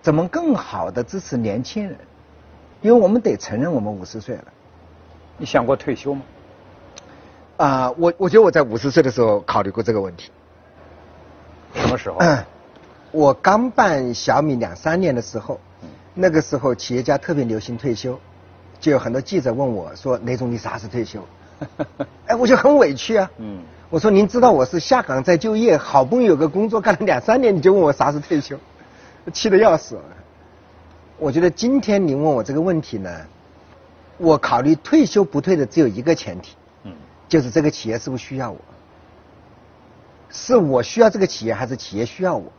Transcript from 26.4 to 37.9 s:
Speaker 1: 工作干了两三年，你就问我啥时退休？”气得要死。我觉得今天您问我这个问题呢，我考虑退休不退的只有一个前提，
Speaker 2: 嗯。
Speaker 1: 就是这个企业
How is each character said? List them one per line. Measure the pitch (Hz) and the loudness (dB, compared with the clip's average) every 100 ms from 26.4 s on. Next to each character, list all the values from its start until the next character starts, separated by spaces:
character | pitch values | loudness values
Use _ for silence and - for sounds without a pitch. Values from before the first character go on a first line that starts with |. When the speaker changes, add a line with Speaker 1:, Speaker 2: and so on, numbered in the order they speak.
| 156 | 2
Speaker 1:
工 | 170 214 | 0 0
作 | 220 | 0
干 | 208 | 0
了 | 180 156 | 0 0
两 | 123 | 0
三 | - 254 | 2 2
年， | 247 196 | 4 4
你 | |
就 | 175 | 4
问 | 202 | 4
我 | 160 | 4
啥 | 139 135 | 2 0
时 | 147 | -2
退 | 143 160 | -2 -4
休？” | - 139 - - - - - - - | -4 -14 -16 -20 -20 -20 -20 -20 -14
气 | - 226 | -6 2
得 | 190 | 4
要 | 220 160 | 4 2
死。 | - 101 - - - _ - - _ - - - - - | -2 -16 -18 -20 -20 _ -20 -20 _ -20 -20 -20 -20 -6
我 | 151 | -2
觉 | 135 | 2
得 | 175 | 2
今 | - 233 269 | 0 0 0
天 | 214 202 180 | 2 0 2
您 | 135 | 0
问 | 156 | 0
我 | 135 | 0
这 | 107 | -2
个 | 143 | -2
问 | 175 170 | 0 -2
题 | - 110 | -4 -10
呢， | 92 82 78 _ _ - - - - - - - | -10 -14 -18 _ _ -20 -20 -20 -20 -20 -20 -4
我 | 170 156 | 2 2
考 | - 120 | 2 0
虑 | 139 160 | 2 0
退 | - 320 | 2 2
休 | 247 208 | 4 2
不 | 190 143 | 0 0
退 | 160 180 | 0 0
的 | 135 | 0
只 | - | 2
有 | 139 | 2
一 | 98 | 0
个 | 131 | -2
前 | 160 - 90 | -2 -2 -12
提， | - - _ _ | -16 -20 _ _
Speaker 2:
嗯。 | 104 82 71 - - | -20 -20 -20 -20 -2
Speaker 1:
就 | 160 | 0
是 | 127 | 2
这 | 135 | 0
个 | 151 | 0
企 | - | -2
业 | 113 | -8